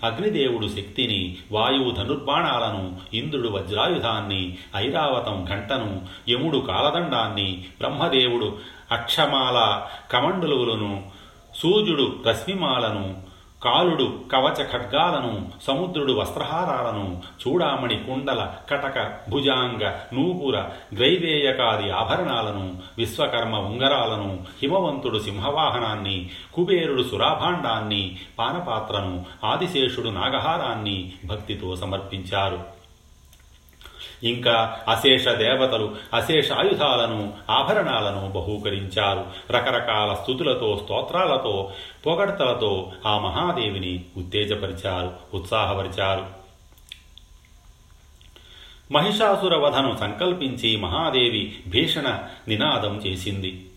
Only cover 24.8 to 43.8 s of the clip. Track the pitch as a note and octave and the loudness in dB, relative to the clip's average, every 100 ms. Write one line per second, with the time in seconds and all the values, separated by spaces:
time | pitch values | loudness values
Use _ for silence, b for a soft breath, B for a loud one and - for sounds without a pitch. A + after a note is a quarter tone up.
24.8 | E3 C3+ C3 G#2+ G#2 G2+ C3 D3+ D3 A#2+ | 2 -2 -2 -2 -2 -4 -2 2 2 2
25.8 | A2 G#2 G2 F#2+ F2+ B B - F3+ F3+ | -2 -2 -2 -4 -6 B B 0 2 4
26.8 | D#3 C3+ A#2 - C3 D#3 D#3+ F3 A#2+ A2 | 2 2 0 2 2 2 0 0 0 -2
27.8 | G#2+ G2+ F#2+ F#2 B - A#2+ F3 C#3 A2 | 0 -2 -2 -6 B -4 -2 -2 -4 -4
28.8 | - G2+ F#2+ F2+ F2+ B G#2+ D3 F3+ C#3+ | -2 -4 -2 -6 -8 B -2 0 0 0
29.8 | B2+ B2 A2+ F#2 A#2 C3 D3+ E3+ C3 A2 | 0 0 -4 -2 0 0 0 0 -2 -2
30.8 | G#2 G2 F2+ F2+ F#2 G#2+ - G2+ F#2 F2+ | -2 -4 -6 -10 -8 -6 -6 -6 -6 -6
31.8 | G2 G2 - G2 F2+ G2 G2 F2 - - | -4 -4 -4 -8 -4 0 0 -2 -8 -16
32.8 | - - - - - - - - - - | -20 -20 -20 -20 -20 -20 -20 -20 -20 -20
33.8 | B B B B A#2 B2 B2 A#2 A2+ - | B B B B -2 2 4 4 2 -2
34.8 | - A2+ C3+ C3 C3 A2+ A2 C3 B2+ A#2 | 0 4 6 6 6 2 4 4 2 2
35.8 | G#2 B B A#2 C3+ D#3 - B2 F#3 G3 | -2 B B -2 2 4 4 2 2 4
36.8 | D3 A#2+ A#2 G#2+ G#2 - - A#2+ C#3+ G#3+ | 4 4 2 0 -4 -6 0 2 4 2
37.8 | D#3+ A#2+ G#2 G2 F#2+ F#2+ G2+ G#2 G#2 G2 | 2 0 0 -2 -4 -4 -4 -4 -2 -4
38.8 | F#2+ G#2+ G2 F#2+ F#2+ B B A#2+ B2+ A#2+ | -4 0 2 2 -4 B B 0 2 2
39.8 | A#2 G#2+ G#2 G2 - B2+ D3 B2 A2 G2+ | 2 2 2 0 -2 0 2 2 2 0
40.8 | - A2 B2+ F3 F3+ C3 A#2 G2 F#2+ B | -2 -2 0 2 2 2 2 -2 -2 B
41.8 | B B D3+ E3+ G3+ - C3 A#2 G#2+ F#2+ | B B 0 2 2 2 2 2 2 0
42.8 | F2+ - G#2+ G#2 G2 A#2 F3 D3 G#2+ G2 | -4 -4 0 2 2 0 0 0 0 -2